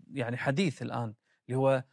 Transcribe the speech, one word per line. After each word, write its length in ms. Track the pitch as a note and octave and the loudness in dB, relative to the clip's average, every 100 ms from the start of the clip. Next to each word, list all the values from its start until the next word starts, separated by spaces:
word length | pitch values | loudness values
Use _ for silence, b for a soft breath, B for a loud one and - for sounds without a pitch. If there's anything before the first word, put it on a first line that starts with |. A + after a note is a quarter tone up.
| - | -10
يعني 240 | C3+ A#2 B2 | -6 -4 -2
حديث 460 | C#3+ C#3 F#3+ - | 0 2 0 -2
الآن، 320 | C3+ B2 A#2 G#2+ _ _ - | -6 -4 -6 -8 _ _ -4
اللي 100 | C3 | 2
هو 260 | C3+ C3 - | 4 2 -2